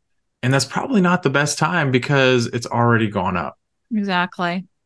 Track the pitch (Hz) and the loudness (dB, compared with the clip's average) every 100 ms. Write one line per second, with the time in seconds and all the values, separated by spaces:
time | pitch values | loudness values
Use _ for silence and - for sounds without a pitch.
0 | _ _ _ _ 123 135 - - - 220 | _ _ _ _ 0 0 0 -4 -2 2
1 | 180 180 135 143 147 - 160 175 139 127 | 2 2 0 0 -2 0 -2 0 0 0
2 | 123 139 127 123 117 123 - 117 120 113 | 2 2 4 2 0 -6 -4 0 4 4
3 | 110 101 92 87 71 - _ _ - 214 | 0 -2 -2 -4 -6 -10 _ _ -8 -4
4 | 202 180 180 - 175 185 - _ | -2 -2 -4 -4 -4 -4 -10 _